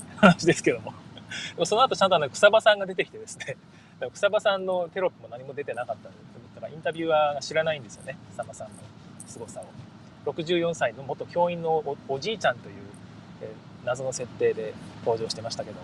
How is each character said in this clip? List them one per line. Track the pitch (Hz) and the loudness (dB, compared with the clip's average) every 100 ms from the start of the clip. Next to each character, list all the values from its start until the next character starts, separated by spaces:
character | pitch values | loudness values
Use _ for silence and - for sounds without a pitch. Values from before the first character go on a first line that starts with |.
| - - | -12 8
話 | - 170 160 | 8 8 4
で | |
す | 165 | 4
け | - | 2
ど | 117 | 0
も。 | 117 - - - - | -4 -14 -16 -18 -12
<laughs> | - - - | -10 -8 -2
で | |
も | 170 | 2
そ | 214 | 6
の | |
後 | 262 - | 4 6
ち | |
ゃ | 196 | 6
ん | |
と、 | 180 | 6
あ | |
の、 | 143 | 2
草 | - 208 | 2 4
場 | 214 | 6
さ | 220 | 6
ん | 208 | 4
が | 190 | 2
出 | 185 | -2
て | |
き | - | -4
て | 110 | -4
で | 110 | -14
す | - | -12
ね、 | - 127 - - | -10 -12 -14 -20
<laughs> | - - 127 | -18 -8 -8
草 | - 202 | 0 2
場 | 208 | 4
さ | 208 196 | 2 2
ん | 185 | 0
の | 185 170 | -2 -2
テ | 196 | 0
ロ | 185 | -2
ッ | |
プ | - | -2
も | 113 | -16
何 | 117 | -14
も | 135 | -12
出 | 135 | -10
て | 143 | -6
な | 117 123 | -6 -6
か | |
っ | 110 | -6
た | 113 | -10
ん | |
で、 | - - - 107 - | -20 -20 -20 -18 -14
だ | |
か | 113 | -14
ら | |
イ | 151 | -8
ン | |
タ | 170 | -6
ビ | 160 | -4
ュ | 160 | 2
ア | 151 151 | 4 4
ー | 143 | 0
が | |
知 | - | -2
ら | 151 | 0
な | 160 | 0
い | 151 | -2
ん | |
で | 107 | -6
す | - | -16
よ | |
ね、 | - 131 - | -14 -14 -14
草 | - | -12
場 | 117 | -12
さ | - 107 | -12 -14
ん | |
の | 98 - - - - - | -16 -18 -20 -20 -18 -16
凄 | - 113 | -14 -14
さ | - | -14
を。 | - - - - - - - | -14 -16 -18 -18 -20 -10 -6
六 | 143 | -4
十 | 160 175 | 0 2
四 | 170 165 | 2 2
歳 | 131 | 0
の | 110 | -2
元 | 135 147 131 | -8 -6 -4
教 | 170 175 | 2 2
員 | 175 | 2
の | 165 | 0
お、 | 160 147 143 - | 0 0 -6 -4
お | 135 | -4
じ | 165 | -2
い | 220 | 0
ち | 147 | 0
ゃ | |
ん | 120 | 0
と | 110 | -6
い | |
う、 | 98 101 - - - - - | -14 -16 -16 -18 -18 -18 -14
え | 110 110 - - | -12 -14 -16 -8
ー、 | 123 | -4
謎 | 127 | -2
の | 131 | -2
設 | 127 120 | -4 -6
定 | - 120 | 2 2
で | 110 110 - - - - | 4 -4 -8 -14 -4 0
登 | 113 | 0
場 | 110 | 0
し | |
て | - | -4
ま | 113 | -6
し | - | -6
た | |
け | 107 | -8
ど、 | 104 | -8